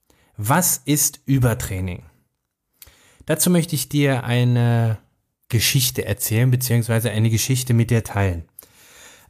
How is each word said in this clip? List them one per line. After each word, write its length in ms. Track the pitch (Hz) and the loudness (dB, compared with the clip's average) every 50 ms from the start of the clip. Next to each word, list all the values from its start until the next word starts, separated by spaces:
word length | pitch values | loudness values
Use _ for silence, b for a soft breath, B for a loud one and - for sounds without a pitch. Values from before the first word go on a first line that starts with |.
| _ b b b b b b | _ b b b b b b
Was 440 | - 101 107 143 180 170 - - - - | -8 -2 0 0 2 2 0 -2 -4 -2
ist 380 | 143 147 147 - - - - _ | -2 0 0 0 -2 -4 -6 _
Übertraining? 760 | - 139 135 123 131 131 131 - - 95 92 92 92 87 - - - _ _ _ _ _ _ _ _ _ _ _ _ _ B B B B B B B B B B | 0 2 2 2 2 0 -2 -4 -6 -6 -6 -6 -6 -8 -10 -14 -20 _ _ _ _ _ _ _ _ _ _ _ _ _ B B B B B B B B B B
Dazu 240 | - 160 160 - 185 | -4 -2 0 2 2
möchte 240 | 180 175 156 - 156 | 2 2 2 0 -2
ich 140 | 127 - - | -4 -4 -2
dir 340 | - 147 143 139 135 120 | -2 0 2 2 0 0
eine 760 | - - 120 123 123 123 123 120 120 120 120 117 117 113 110 - - _ _ _ _ _ _ _ _ - | -2 0 0 2 2 2 2 2 2 2 2 2 2 0 -2 -4 -8 _ _ _ _ _ _ _ _ -4
Geschichte 560 | - 107 - - - 139 123 - - - - | -2 0 0 0 0 0 0 -2 -2 -4 -4
erzählen, 480 | 98 101 - - - 110 110 123 131 | -4 -4 -4 -4 -2 0 2 2 2
beziehungsweise 580 | 123 127 127 - 117 120 110 117 113 113 113 113 | 2 0 0 0 0 0 0 0 0 -2 -2 -2
eine 200 | 101 110 113 113 | 0 0 0 2
Geschichte 440 | 113 107 - - 131 127 - - 117 | 0 0 0 -2 -2 -2 0 0 2
mit 160 | 117 117 - | 2 2 2
dir 140 | 120 113 - | 2 0 0
teilen. 400 | - - 101 98 95 85 82 80 - _ B B B B B B B B B B B B B B | -2 -2 -2 0 0 -2 -4 -8 -12 _ B B B B B B B B B B B B B B